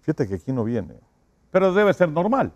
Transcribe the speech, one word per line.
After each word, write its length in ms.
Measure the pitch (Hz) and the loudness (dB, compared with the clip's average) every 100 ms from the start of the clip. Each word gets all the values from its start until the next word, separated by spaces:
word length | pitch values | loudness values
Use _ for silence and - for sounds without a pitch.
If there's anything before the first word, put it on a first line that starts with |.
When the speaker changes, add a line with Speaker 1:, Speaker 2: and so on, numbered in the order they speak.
Speaker 1:
Fíjate 280 | - 151 120 | -4 -2 -2
que 60 | 95 | -4
aquí 160 | - | -6
no 120 | 131 | -4
viene. 300 | 110 120 87 - _ _ _ _ _ | -2 -4 -8 -14 _ _ _ _ _
Speaker 2:
Pero 240 | 185 190 | 0 2
debe 180 | 185 208 | 4 2
ser 160 | - 175 | 2 0
normal. 440 | 151 185 269 117 | 0 -2 0 -2